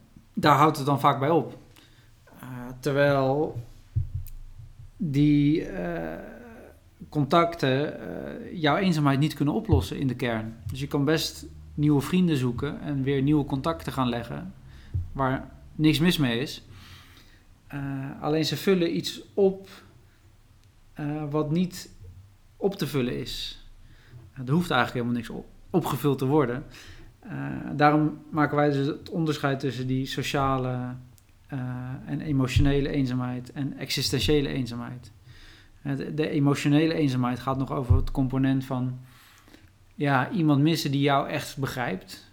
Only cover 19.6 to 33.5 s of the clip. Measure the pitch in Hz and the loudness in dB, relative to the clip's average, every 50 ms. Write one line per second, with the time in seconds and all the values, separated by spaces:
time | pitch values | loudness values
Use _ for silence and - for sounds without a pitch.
19.6 | - - - - - - - - - - _ _ _ - - - _ _ - - | -12 -18 -20 -20 -20 -20 -20 -20 -20 -20 _ _ _ -20 -20 -20 _ _ -20 -20
20.6 | _ - _ - - - - - 151 147 151 151 151 139 143 151 156 143 156 175 | _ -20 _ -20 -20 -20 -14 -8 -8 -6 -6 -6 -6 -2 -2 -2 0 2 2 0
21.6 | 185 170 - - - - - - - - - - - - - _ _ - - - | 0 0 -2 -10 -16 -16 -18 -20 -20 -20 -20 -20 -20 -20 -20 _ _ -20 -12 -2
22.6 | - 196 190 - 165 135 143 139 123 123 143 139 127 - - - - - - - | -2 -2 -2 -2 -6 -2 -2 -2 -2 -2 -2 -6 -8 -8 -8 -8 -8 -10 -12 -14
23.6 | - - - - - - - - - - - - - - - - 127 123 147 175 | -20 -20 -20 -20 -20 -20 -20 -20 -20 -20 -20 -20 -20 -18 -14 -10 -2 0 2 2
24.6 | 170 - 147 123 120 120 - 127 120 120 120 120 113 - - - - - - - | 2 2 2 2 2 2 0 -2 -2 0 -2 -2 -4 -6 -10 -12 -12 -14 -20 -20
25.6 | - - - 147 147 - 143 131 139 147 135 139 135 131 147 156 135 117 120 139 | -12 0 0 0 0 0 -2 0 2 0 2 2 2 2 4 4 4 2 0 -6
26.6 | - - - - - - - - - - - - - 226 151 139 139 139 135 127 | -8 -12 -18 -20 -20 -20 -20 -20 -20 -20 -20 -20 -16 -12 -10 -8 -8 -6 -6 -6
27.6 | - 123 156 139 147 151 147 151 151 151 - - - - - 151 147 139 147 147 | -6 -6 0 4 4 6 6 6 4 2 0 -4 -12 -6 0 0 2 2 4 2
28.6 | 147 147 143 139 139 147 156 - - - 233 175 160 156 139 - - 139 135 135 | 4 4 4 2 0 -2 -4 -6 -10 -6 -4 -2 0 0 0 0 0 -2 -2 0
29.6 | - 135 113 127 127 127 131 131 135 131 - 147 127 - - 143 135 135 135 127 | -2 -4 -4 -4 -4 -2 -2 -2 -2 -4 -4 -6 -4 -2 0 0 2 2 0 0
30.6 | 127 127 127 123 127 123 123 127 - - - - _ _ _ _ - - 143 131 | -2 -2 -4 -4 -6 -8 -8 -12 -14 -18 -20 -20 _ _ _ _ -14 -10 -8 -6
31.6 | 127 127 123 127 127 127 131 - - - 143 151 - 156 143 135 131 127 - - | -6 -6 -8 -8 -8 -10 -12 -12 -8 -6 -6 -6 -2 0 2 2 2 4 4 6
32.6 | 143 139 143 143 139 - - 143 135 123 123 127 123 123 123 123 123 - | 6 6 4 2 0 0 0 0 0 0 0 -2 -2 -4 -6 -8 -10 -10